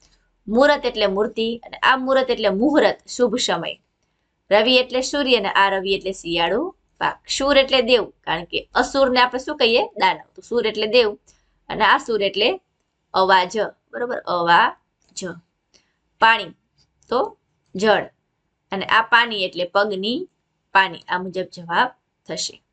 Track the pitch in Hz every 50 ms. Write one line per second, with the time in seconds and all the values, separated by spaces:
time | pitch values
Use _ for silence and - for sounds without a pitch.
0 | _ _ _ _ _ _ _ _ - 202 214 240 277 294 285 277 285 240 233 220
1 | 208 196 190 196 214 220 - 226 226 226 233 233 - - - - - - 262 262
2 | 254 262 269 269 262 254 240 220 220 202 190 196 240 302 285 302 233 190 - -
3 | _ - - - 247 233 202 247 - - 180 170 160 151 151 _ _ _ _ _
4 | _ _ _ _ _ _ _ _ _ - 190 214 214 254 254 247 247 247 240 254
5 | 262 - - 285 285 262 247 220 196 185 - - 196 196 196 190 185 196 196 185
6 | - 190 196 - - 165 165 170 170 175 190 240 330 370 - _ _ _ _ -
7 | - 151 - - _ - - - 269 277 285 269 262 - 254 262 233 226 254 226
8 | 175 - _ _ - 160 160 170 175 - - - - _ - 233 254 247 - 277
9 | 269 254 254 254 247 247 247 254 262 - 302 294 254 226 226 254 427 - - 294
10 | 190 185 - - - _ _ - - - 226 240 208 220 208 208 220 220 214 247
11 | 233 208 208 - _ _ _ _ _ _ _ _ _ - - 175 214 196 240 277
12 | 285 - 226 208 202 196 190 196 214 262 381 381 _ _ _ _ _ _ _ _
13 | _ _ - 190 190 185 190 185 180 175 - 214 196 - - _ _ _ - 233
14 | 240 247 240 - - - 180 175 170 170 170 180 226 277 - _ _ _ _ _
15 | _ _ - - 190 175 170 170 _ _ _ _ _ _ _ _ _ _ _ _
16 | _ _ _ - 220 226 226 220 196 156 - _ _ _ _ _ _ _ _ _
17 | _ - 226 247 415 415 - _ _ _ _ _ _ _ - 190 202 220 202 175
18 | - - _ _ _ _ _ _ _ _ _ _ _ - 196 196 170 - - 220
19 | 226 - 240 233 233 233 220 202 185 180 - 170 175 175 - 202 208 214 202 185
20 | 196 220 247 330 370 - _ _ _ _ _ _ _ _ - 190 190 180 165 -
21 | - - 175 180 185 190 170 185 175 - - 180 170 170 170 196 254 254 - _
22 | _ _ _ _ _ - 156 170 - - - _ _ _